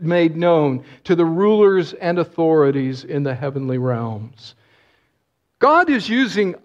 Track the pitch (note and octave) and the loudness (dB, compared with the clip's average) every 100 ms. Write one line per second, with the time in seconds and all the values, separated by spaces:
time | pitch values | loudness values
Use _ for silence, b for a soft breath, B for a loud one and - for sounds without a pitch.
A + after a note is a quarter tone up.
0 | E3 F3 E3+ D#3+ F3 E3 D3 B2+ B B | -2 2 2 2 2 2 2 -2 B B
1 | - E3+ E3 E3 G#3 G#3+ G3+ F#3+ E3 - | -2 0 0 2 2 4 4 2 -2 -6
2 | F3 F3 E3 - E3 D#3+ C#3 C#3 C3 C3 | -4 -2 -4 -2 2 4 2 2 -4 -6
3 | - C#3+ C#3 B2+ C#3+ C3+ C3+ B2+ B2+ A#2+ | -8 -6 -4 -4 -6 -6 -6 -4 -2 -4
4 | A#2 G#2+ A2 - - - _ _ _ _ | -6 -10 -12 -18 -20 -20 _ _ _ _
5 | _ _ _ _ _ _ C4+ D#4+ E4+ C4 | _ _ _ _ _ _ 2 4 2 -2
6 | F3+ A#3 B3+ F#3+ G3 E3 | -2 -2 -2 -2 -2 -4